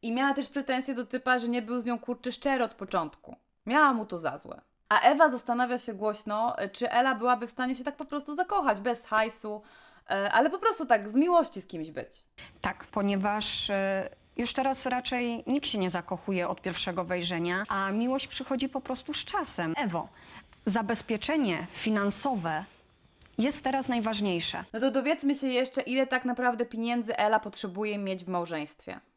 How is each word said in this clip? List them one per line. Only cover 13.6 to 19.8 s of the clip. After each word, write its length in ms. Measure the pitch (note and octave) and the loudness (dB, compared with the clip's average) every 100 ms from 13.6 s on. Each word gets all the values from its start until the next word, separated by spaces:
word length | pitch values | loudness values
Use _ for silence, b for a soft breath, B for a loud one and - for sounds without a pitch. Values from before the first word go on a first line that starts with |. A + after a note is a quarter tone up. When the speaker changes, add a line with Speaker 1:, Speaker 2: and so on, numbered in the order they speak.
| - | -2
Speaker 2:
e, 400 | G3 G3 G3 - - _ - | 0 0 -2 -4 -10 _ -6
już 160 | A#3 | -4
teraz 320 | - C4 C4 C4 | 0 0 0 -2
raczej 580 | B3 B3 B3+ A#3+ A#3 - | -2 -2 -2 -2 -4 0
nikt 200 | C#4 - | 0 0
się 100 | A3 | 0
nie 120 | F#3 | 0
zakochuje 580 | F3 E3+ F3+ - F#3+ F3 | 0 -4 -6 -2 0 0
od 140 | F3+ | -2
pierwszego 420 | F#3 F3 - F3 F3 | -4 -4 -4 -4 -2
wejrzenia, 580 | F3+ F3 F3 E3+ F3+ G#3 | -2 -2 -2 0 -2 -2
a 240 | G3 G3 | -2 0
miłość 360 | G3+ A#3+ C4+ - | 0 0 0 -4
przychodzi 420 | - C4 C4 C4 | -8 -4 -2 -2
po 120 | C#4 | -4
prostu 320 | - B3+ - | -6 -8 -6
z 40 | D4 - | -8 -4
czasem. 480 | G4+ D#4+ - E3 | -2 -2 -2 -2
Ewo, 300 | D#4+ | 0